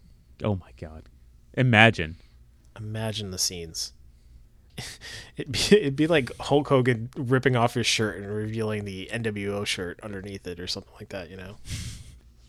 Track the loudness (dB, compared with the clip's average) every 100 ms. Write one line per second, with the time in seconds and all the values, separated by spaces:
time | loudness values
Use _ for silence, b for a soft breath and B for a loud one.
0 | -20 -20 -20 -6 -2 -2 -6 -16 -16 -16
1 | -20 -20 -20 -20 -8 2 6 10 10 8
2 | -2 -8 -18 -20 -20 -20 -20 -14 -8 -6
3 | -4 -6 -6 -4 -4 -4 -8 -8 -10 -12
4 | -20 -20 -20 -20 -20 -20 -20 -14 -12 -14
5 | -14 -16 -14 -10 -6 0 6 6 4 0
6 | 4 4 2 -6 2 2 4 4 4 0
7 | -2 -6 2 4 4 4 2 2 0 2
8 | 0 -2 -6 -4 -4 -2 -2 -2 -4 -8
9 | -6 -4 -4 -4 -4 -2 -2 -4 -4 -8
10 | -10 -10 -10 -10 -10 -10 -8 -8 -10 -18
11 | -14 -12 -12 -14 -16 -14 -10 B B B
12 | B B -20 -20